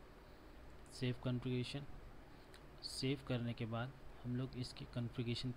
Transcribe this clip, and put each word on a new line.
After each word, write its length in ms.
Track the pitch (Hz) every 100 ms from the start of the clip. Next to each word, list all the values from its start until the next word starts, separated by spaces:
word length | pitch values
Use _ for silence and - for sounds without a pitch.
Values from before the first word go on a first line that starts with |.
| - - - - - - - - -
सेव 220 | - 123 123
कॉन्फ़िगरेशन, 600 | 131 123 127 123 123 143 143 - - - - - - - - -
सेव 400 | - - 117 139 -
करने 260 | 123 120
के 120 | 117 113
बाद 260 | 113 127 - - -
हम 120 | 123 123
लोग 200 | 127 123
इसकी 260 | 127 - 143
कॉन्फ़िगरेशन 580 | 123 117 - 117 120 127